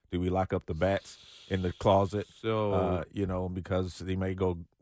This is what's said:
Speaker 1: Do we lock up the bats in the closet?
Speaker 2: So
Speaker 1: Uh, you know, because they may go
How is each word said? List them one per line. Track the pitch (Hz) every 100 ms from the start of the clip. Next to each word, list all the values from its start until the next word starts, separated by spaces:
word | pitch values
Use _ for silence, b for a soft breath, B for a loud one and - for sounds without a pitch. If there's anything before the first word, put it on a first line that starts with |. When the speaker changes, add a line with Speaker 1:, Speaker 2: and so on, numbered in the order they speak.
| _
Speaker 1:
Do | 90
we | 90
lock | 90 95
up | 92 -
the | 80
bats | 92 98 - - - - -
in | 95
the | 90
closet? | - 110 98 98 104 - -
Speaker 2:
So | 110 110 107
Speaker 1:
Uh, | 95 87 90 80
you | - 95
know, | 92 92
because | 90 85 92 92 -
they | 87 95
may | 95 92
go | 92 85 85 _